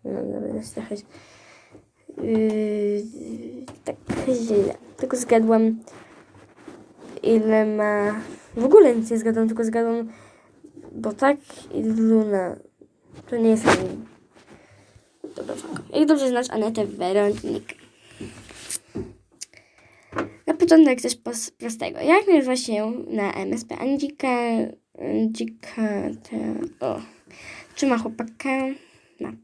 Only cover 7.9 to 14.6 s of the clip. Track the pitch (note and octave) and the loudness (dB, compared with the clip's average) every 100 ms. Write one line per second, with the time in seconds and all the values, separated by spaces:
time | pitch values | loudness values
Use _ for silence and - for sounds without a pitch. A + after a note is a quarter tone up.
7.9 | G#3 G#3 G#3+ A3 - - - B3 G4 D#4+ | 0 -2 -4 -10 -16 -14 -4 8 10 10
8.9 | A#3 A3+ A3+ A3+ A3+ A3+ A3+ A3+ A3+ A#3 | 6 0 -2 0 0 0 0 -2 0 0
9.9 | A#3 A3+ - - _ _ _ - - - | -2 -6 -12 -20 _ _ _ -20 -20 -18
10.9 | - A3+ G#3+ C4+ C#4+ - - - - A3 | -8 -8 0 2 2 -4 -20 -10 -6 -2
11.9 | A3 A3+ A3 G#3+ G3+ F3+ - - _ - | 2 4 4 4 0 -2 -6 -16 _ -20
12.9 | _ _ - - A#3+ A3+ A3 - F#3 F#3 | _ _ -20 -8 0 4 4 4 2 0
13.9 | F3 - _ _ _ _ - | -8 -16 _ _ _ _ -20